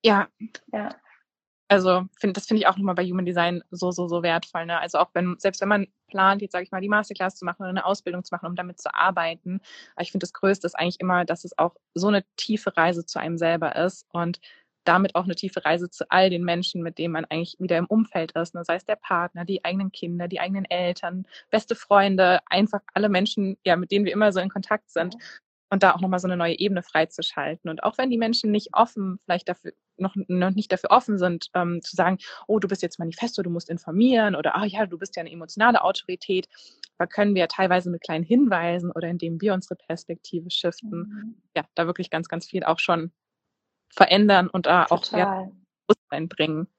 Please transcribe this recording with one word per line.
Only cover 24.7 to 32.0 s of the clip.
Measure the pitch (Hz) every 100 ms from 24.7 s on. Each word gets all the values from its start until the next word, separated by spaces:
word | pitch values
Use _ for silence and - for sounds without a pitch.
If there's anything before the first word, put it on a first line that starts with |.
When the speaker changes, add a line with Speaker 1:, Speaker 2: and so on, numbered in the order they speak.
| 214 _
Speaker 1:
sind. | - 175 226
Speaker 2:
Ja. | - - _ _ _
Speaker 1:
Und | 196
da | 190
auch | 175
nochmal | 185 185
so | 185
eine | 180
neue | 170 165
Ebene | 202 185
freizuschalten. | - 160 160 - 165 - 143 165 170
Und | 160
auch | - -
wenn | 262
die | 233
Menschen | 226 233 220
nicht | 208 -
offen, | - 233 226 196 185
vielleicht | - 175 -
dafür, | 180 170 _ _ -
noch, | 190 196 -
noch | 180 180
nicht | 190 -
dafür | 185 -
offen | 226 - 202
sind, | 180 170 -
ähm, | 180 175 175
zu | -
sagen, | -